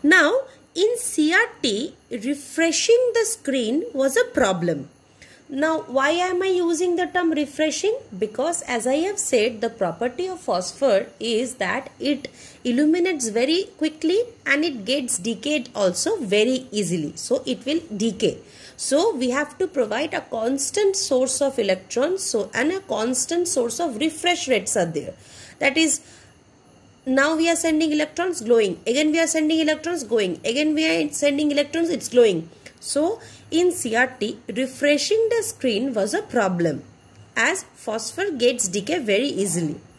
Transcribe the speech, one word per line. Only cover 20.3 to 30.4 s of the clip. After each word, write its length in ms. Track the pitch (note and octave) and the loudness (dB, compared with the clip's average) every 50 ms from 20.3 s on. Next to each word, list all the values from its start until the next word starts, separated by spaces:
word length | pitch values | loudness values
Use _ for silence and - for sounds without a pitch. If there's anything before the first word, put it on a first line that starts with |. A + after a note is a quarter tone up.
| - A3 A3 A#3+ C4+ C4+ - - - G4+ G#4+ G4 F#4+ | -6 -4 -2 -2 -2 -2 -2 -2 0 2 2 2 2
source 460 | - - - C#4 B3+ C4 B3+ - - | 0 -2 0 2 2 2 0 0 0
of 180 | C#4+ C#4 C4+ - | 0 0 0 0
electrons. 640 | G#3+ F#3+ F#3+ F#3 - - - A#3 C4 E4 F#4 F#4+ - | 0 0 0 -2 -2 -6 -2 0 0 0 0 -2 -4
So, 260 | - - A3 G3+ G3 - | -2 -2 -2 -4 -2 -2
and 180 | - B3+ D#4 | 0 0 0
a 80 | F#4 F#4+ | 0 -2
constant 680 | F#4+ - - G#3 A3 A#3+ B3+ - - - E4 F4 F4 E4+ | -4 -4 -2 -2 0 0 0 -2 -2 -2 -2 -2 0 0
source 320 | - C#4 A#3 A#3 A3+ - | 0 0 0 -2 -2 -4
of 160 | F4 D#4+ A#3 | -4 -4 -2
refresh 500 | G#3+ D4+ D#4+ D#4 - - F4 F4 - - | -2 -4 -4 -4 -2 0 0 0 0 0
rates 300 | C4 A#3+ G#3 G3 - - | 0 0 0 0 0 0
are 80 | A3 F3 | 0 0
there. 280 | E3+ D3+ D3 - - - - - - - - - - - - | 0 -2 -6 -6 -6 -12 -14 -20 -20 -20 -20 -20 -20 -8 -2
That 160 | - C#4 C4 | -2 0 4
is, 240 | D#4+ D#4+ D#4 - - - - - - - - _ _ _ _ _ _ _ - - - _ - _ _ _ | 4 2 2 2 -2 -6 -18 -20 -20 -20 -20 _ _ _ _ _ _ _ -20 -20 -20 _ -20 _ _ _
now 300 | C4 C4 C4+ C#4 D4+ D#4+ | 0 2 4 4 4 2
we 140 | D#4 E4 E4+ | 2 2 2
are 80 | E4+ | 2
sending 340 | E4 - E4 D#4 D#4 E4 D#4 | 2 2 0 2 2 2 2
electrons 480 | D4+ D4+ - - - - F4 F#4 E4+ - | 2 0 0 -2 -2 -4 -2 -2 -4 -4
glowing, 400 | A3 A3 A#3+ A#3 G#3+ G3 E3+ - - | 2 4 4 6 6 2 0 -4 -2
again 240 | - A#3+ C#4+ D4+ D#4 | 0 2 2 2 2
we 80 | D4+ E4 | 4 2
are 80 | E4 | 2
sending 320 | D#4+ D#4+ D#4+ D#4 D4+ D#4+ D#4+ | 2 2 0 2 2 2 2
electrons 440 | D#4+ D4+ D#4 D4+ D#4 E4+ F4+ D#4+ B3 | 2 2 0 0 -2 -4 -4 -4 -2
going, 360 | G3+ A#3 A3 G3+ F3+ E3 - | 0 0 2 2 0 -2 -4